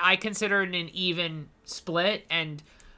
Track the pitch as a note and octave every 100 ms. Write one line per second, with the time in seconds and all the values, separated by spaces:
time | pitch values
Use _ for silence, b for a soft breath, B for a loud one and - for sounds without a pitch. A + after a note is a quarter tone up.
0 | F3 F#3+ A3 G3+ G#3+ G3 F#3 F3+ E3 F3+
1 | F#3 E3 E3+ D#3+ D3 _ - - - E3+
2 | F#3 G#3+ - E3 D#3+ D3 - b b